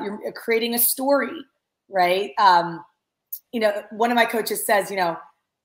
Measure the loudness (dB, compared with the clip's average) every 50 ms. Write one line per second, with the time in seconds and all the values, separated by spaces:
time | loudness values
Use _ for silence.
0 | 0 -4 -8 -8 -8 -10 -10 -8 -4 -2 0 0 0 0 0 0 0 -2 -2 -2
1 | 0 2 2 2 0 -2 -8 -12 -16 _ _ _ _ _ _ _ _ _ -2 0
2 | 2 2 2 0 -2 -2 0 4 6 6 6 6 4 0 -4 -12 -14 -18 _ _
3 | _ _ _ _ _ _ -20 -20 -14 _ -4 0 0 0 0 -2 -8 -10 -4 -2
4 | -2 0 2 2 2 2 0 -2 -4 -4 -4 -4 0 0 2 2 0 0 -2 -2
5 | -2 -2 -2 -6 -10 -18 _ _ _ _ _ _ _